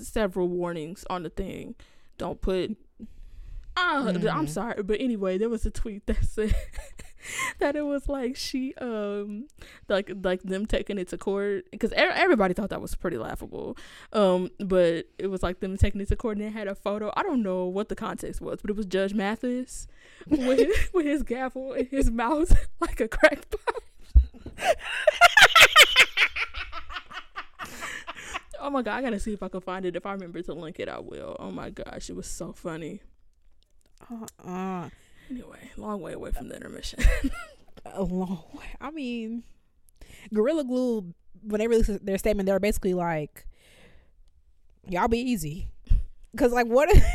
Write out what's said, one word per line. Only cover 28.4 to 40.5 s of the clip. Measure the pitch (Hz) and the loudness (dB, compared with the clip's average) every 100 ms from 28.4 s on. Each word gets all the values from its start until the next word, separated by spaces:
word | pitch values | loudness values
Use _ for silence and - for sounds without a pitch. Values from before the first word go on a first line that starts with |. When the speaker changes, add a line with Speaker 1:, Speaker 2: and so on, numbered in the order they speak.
| - 571 | -12 -10
Speaker 1:
Oh | 285 | -4
my | 277 | -2
God, | 220 214 | -2 -4
I | |
gotta | 262 202 | -4 -4
see | 226 | -4
if | 208 | -6
I | 185 | -6
can | 185 | -8
find | 185 185 | -8 -6
it. | 185 | -4
If | 170 196 | -6 -8
I | |
remember | 196 175 170 | -10 -10 -10
to | 180 | -10
link | 151 160 - | -10 -10 -8
it, | - | -8
I | 64 | -8
will. | - 71 - - | -10 -12 -12 -12
Oh | 196 | -10
my | 185 - | -10 -12
gosh, | - - - - | -12 -14 -12 -12
it | 180 | -12
was | - | -10
so | - 170 | -10 -12
funny. | - 175 160 156 202 - _ - _ - - _ - _ - - | -12 -10 -10 -10 -12 -16 _ -20 _ -20 -20 _ -20 _ -20 -18
Speaker 2:
Uh-uh. | 233 220 - - 180 190 185 170 - _ - - | -16 -16 -16 -12 -8 -6 -6 -10 -16 _ -20 -14
Speaker 1:
Anyway, | 247 - - - - | -14 -14 -20 -18 -12
long | 208 208 | -10 -8
way | 160 | -10
away | - 170 | -12 -6
from | - - | -6 -6
the | - | -14
intermission. | - - - - - - - 698 | -14 -12 -10 2 4 4 0 -4
<laughs> | 640 - - - | -12 -20 -20 -20
Speaker 2:
A | - - | -12 -6
long | 175 180 180 180 - | -2 -2 -4 -6 -10
way. | - - - | -18 -14 -12
I | 277 | -12
mean, | 311 247 240 220 233 - - _ _ _ _ - - - | -8 -8 -6 -8 -10 -12 -20 _ _ _ _ -20 -20 -4
Gorilla | 214 233 | 2 2